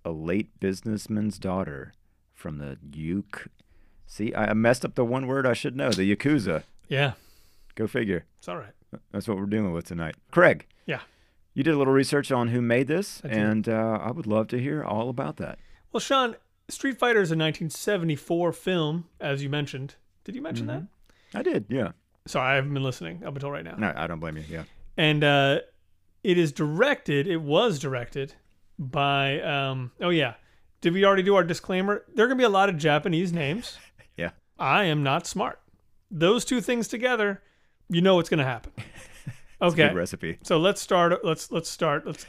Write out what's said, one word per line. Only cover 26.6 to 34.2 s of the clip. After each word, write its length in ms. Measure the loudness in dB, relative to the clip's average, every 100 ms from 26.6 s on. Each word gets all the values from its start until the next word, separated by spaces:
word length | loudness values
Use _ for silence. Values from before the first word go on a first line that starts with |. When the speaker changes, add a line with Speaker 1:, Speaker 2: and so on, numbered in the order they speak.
| -2 2 2 2 0 0 0
Speaker 2:
it 100 | -2
was 360 | 2 4 4 0
directed 560 | -4 -6 -6 -8 -10 -12 _ _ _ -12
by, 640 | -6 -2 0 2 0 -2
um, 500 | -2 -2 -2 -4 -8 -4
oh 80 | 0
yeah. 240 | 2 0 -4 _ _ _ _
Did 120 | 0
we 100 | 4
already 180 | 6 6
do 120 | 6 4
our 80 |
disclaimer? 600 | 4 -2 -2 0 0 -2 -4
There 100 | 2
are 40 | 4
gonna 100 | 6
be 60 |
a 40 | 4
lot 200 | 6 4
of 80 | 4
Japanese 540 | 4 4 2 0 0
names. 460 | 0 -2 -4 -8 -16
Speaker 1:
<laughs> 60 | -20 _ -20
Yeah. 140 | -8